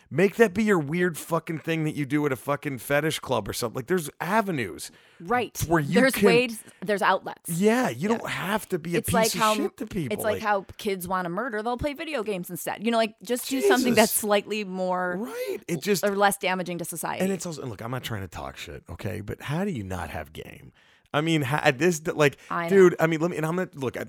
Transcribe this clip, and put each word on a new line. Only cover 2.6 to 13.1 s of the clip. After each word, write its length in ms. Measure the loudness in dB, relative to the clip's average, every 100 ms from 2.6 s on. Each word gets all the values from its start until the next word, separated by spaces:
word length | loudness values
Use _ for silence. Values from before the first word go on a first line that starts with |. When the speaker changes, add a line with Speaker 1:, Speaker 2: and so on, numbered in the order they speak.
| -4 -8
Speaker 1:
fetish 400 | 0 0 0 -4
club 280 | -2 -2 -2
or 60 |
something. 220 | -4 -4 -6
Like, 100 | -2
there's 220 | -2 -2 -8
avenues 680 | -2 0 0 -2 -4 -6 -14 -18 _ -16
Speaker 2:
Right. 360 | -4 -2 -2 -6 0
Speaker 1:
where 120 | 2
you 140 | 4 4
Speaker 2:
There's 140 | 4 6
Speaker 1:
can 100 | 6
Speaker 2:
ways, 380 | 6 4 -4 -14 -12
there's 200 | -4 0
outlets. 440 | 2 2 0 -12 -6
Speaker 1:
Yeah, 420 | 2 4 4 0
you 200 | -2 -2
Speaker 2:
Yeah. 80 | -2
Speaker 1:
don't 120 | -2
have 380 | -6 -2 -4 -2
to 100 | -6
be 160 | -2 -2
a 20 |
Speaker 2:
It's 100 | 2
Speaker 1:
piece 40 |
Speaker 2:
like 200 | 2 2 2
Speaker 1:
of 40 |
Speaker 2:
how, 160 | 2 2
Speaker 1:
shit 220 | 0 -4
to 80 | -8
people. 280 | -4 -4 -2
Speaker 2:
it's 80 |
like 100 | -2 -2
Speaker 1:
Like 40 |
Speaker 2:
how 240 | 0 0 -2 -8
kids 300 | -4 -4 -2
wanna 220 | -4 -2
murder, 320 | -4 -4 -4
they'll 160 | -4 -4
play 160 | -4
video 300 | -6 -6 -6
games 260 | -4 -6 -6
instead. 340 | -8 -8 -4
You 60 | 0
know, 60 | 2
like, 180 | 0